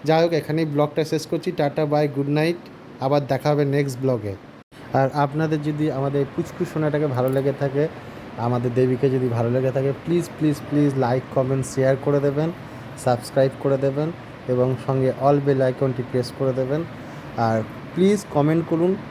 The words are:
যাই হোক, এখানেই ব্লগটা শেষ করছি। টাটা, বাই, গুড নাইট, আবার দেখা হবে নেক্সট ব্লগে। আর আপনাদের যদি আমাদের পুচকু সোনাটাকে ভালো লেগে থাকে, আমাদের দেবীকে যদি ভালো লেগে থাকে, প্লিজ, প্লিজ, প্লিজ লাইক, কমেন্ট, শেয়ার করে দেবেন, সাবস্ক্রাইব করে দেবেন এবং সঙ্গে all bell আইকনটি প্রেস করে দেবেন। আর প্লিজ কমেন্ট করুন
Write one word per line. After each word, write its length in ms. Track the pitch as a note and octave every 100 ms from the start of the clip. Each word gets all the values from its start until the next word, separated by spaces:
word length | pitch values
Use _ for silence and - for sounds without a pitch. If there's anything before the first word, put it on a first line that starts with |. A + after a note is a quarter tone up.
যাই 180 | C#3+ D#3+
হোক, 100 | E3+
এখানেই 320 | D#3+ C#3 D3+
ব্লগটা 400 | D#3 C#3+ D3 D3+
শেষ 220 | D3+ D#3+ -
করছি। 260 | E3 F3+
টাটা, 340 | D#3+ C#3+ C#3 D3+
বাই, 220 | D3 D3+
গুড 200 | C3+ C#3+
নাইট, 280 | D3+ D#3+ E3+ - - - -
আবার 260 | C3+ D3 B2+
দেখা 220 | C3+ D3+
হবে 140 | D3
নেক্সট 340 | C#3+ C#3+ C#3 B2
ব্লগে। 360 | C3+ A#2+ G2+ F#2 - - - - -
আর 160 | C3 C3+
আপনাদের 480 | D3 C#3+ D3+ D#3+ D#3
যদি 280 | D3 D3 D3+
আমাদের 340 | C3 C#3 C#3+ C3+ -
পুচকু 280 | D#3+ - F3+
সোনাটাকে 320 | D#3+ D3+ D3 D3+
ভালো 220 | B2+ C3
লেগে 240 | C3+ C#3 C#3
থাকে, 300 | C#3 C#3 D#3 - - - - -
আমাদের 340 | A#2+ B2 B2
দেবীকে 360 | A#2+ B2+ B2 C#3
যদি 180 | C3 B2+
ভালো 220 | A#2 A#2
লেগে 200 | B2+ C3
থাকে, 220 | C3+ C3+
প্লিজ, 360 | A2+ - F3 D#3+ -
প্লিজ, 160 | D3+ C#3 -
প্লিজ 220 | D3 D3 C3+
লাইক, 260 | B2 C3 -
কমেন্ট, 320 | - C3 C3+ B2+
শেয়ার 300 | - C3 C3+
করে 240 | C#3+ C#3+
দেবেন, 320 | C#3+ C#3 E3 F3 - - - -
সাবস্ক্রাইব 460 | B2+ A#2+ - C3+ C3+ C3+
করে 160 | C#3+ C3+
দেবেন 360 | C3+ C3+ D#3 E3+ - - -
এবং 280 | B2 B2+ B2+ -
সঙ্গে 260 | C3+ C3 A2+
all 260 | C3+ C#3+ C#3
bell 140 | C3+
আইকনটি 400 | C3 B2+ C3+ B2 B2
প্রেস 220 | B2+ B2 -
করে 140 | C3+
দেবেন। 320 | B2+ C3 D3+ E3+ - - - - -
আর 260 | A2+ A2+ A2 - -
প্লিজ 300 | - F#3+ G3+ -
কমেন্ট 340 | D3+ D3 E3 E3
করুন 260 | E3 F3 G3+ -